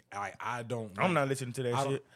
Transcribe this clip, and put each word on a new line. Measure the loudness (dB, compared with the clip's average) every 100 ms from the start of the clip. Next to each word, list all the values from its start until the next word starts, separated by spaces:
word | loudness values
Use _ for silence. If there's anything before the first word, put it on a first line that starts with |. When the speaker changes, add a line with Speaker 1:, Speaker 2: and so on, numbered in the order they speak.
| -10
Speaker 1:
I, | -6 -6 -4
I | -4 -4
don't | -4 -4 -4 2
Speaker 2:
I'm |
Speaker 1:
like | 4
Speaker 2:
not | 4 4
listening | 0 -2
to | -2
that | 0
Speaker 1:
I | 2
don't | 2
Speaker 2:
shit. | 0 -4